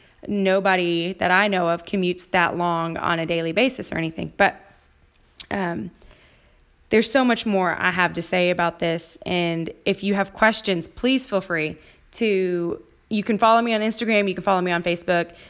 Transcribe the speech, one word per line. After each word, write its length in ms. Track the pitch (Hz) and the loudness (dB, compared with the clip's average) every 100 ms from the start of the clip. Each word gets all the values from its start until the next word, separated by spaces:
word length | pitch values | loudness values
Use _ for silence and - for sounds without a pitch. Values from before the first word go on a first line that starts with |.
| _ _ - | _ _ -6
nobody 840 | 208 190 196 190 185 175 170 170 | 0 2 2 2 2 2 -2 -2
that 180 | 190 180 | -2 2
I 160 | 185 208 | 2 2
know 220 | 185 170 | 2 0
of 160 | 170 - | -2 -2
commutes 460 | 202 180 180 - | -2 0 -2 -2
that 260 | 185 170 175 | 2 2 0
long 400 | 175 165 165 165 | -2 0 -2 -4
on 220 | - 165 | -2 -2
a 60 | 160 | -2
daily 260 | 165 165 | -2 -2
basis 400 | 165 262 - - | 0 0 0 -6
or 60 | 160 | -4
anything. 360 | 165 160 165 - | -4 -6 -10 2
But, 240 | 196 - - _ _ _ _ _ _ - - | 2 2 -18 _ _ _ _ _ _ -18 -8
um, 400 | 202 180 170 175 - - - _ _ _ _ _ _ - | -4 -4 -4 -8 -14 -20 -20 _ _ _ _ _ _ 0
there's 220 | 220 220 | 2 4
so 120 | 269 247 | 4 4
much 200 | 226 220 | 2 2
more 300 | 190 180 - | 2 2 0
I 140 | 180 | 0
have 220 | 175 175 | 2 0
to 80 | 170 | 0
say 280 | 165 185 180 | -2 2 2
about 300 | 175 170 165 | 2 0 0
this. 380 | 170 165 - - - | -2 -2 -4 -6 -4
And 440 | 180 170 165 160 - - | -2 0 -2 -6 -6 -4
if 180 | 190 | -2
you 100 | 196 | 0
have 200 | 196 196 | 0 -2
questions, 540 | - 220 220 214 175 165 | 2 2 2 -2 -2 -4
please 400 | - 247 269 - | -4 0 0 0
feel 140 | 196 | -4
free 360 | 185 165 156 156 - _ _ | -2 -4 -4 -8 -20 _ _
to, 680 | - 226 190 185 175 170 - - _ - | -4 0 2 0 -2 -4 -6 -12 _ -6
you 140 | 214 | -4
can 140 | 202 208 | 0 2
follow 240 | 226 226 | 6 4
me 120 | 233 | 2
on 80 | 220 | 0
Instagram, 460 | 214 220 226 214 202 | -2 -2 0 2 0
you 60 | |
can 100 | 185 | -2
follow 180 | 190 190 | 0 0
me 100 | 180 | 0
on 120 | 170 | -2
Facebook, 500 | 175 175 - 175 170 - - | -2 -4 0 0 -2 -10 -20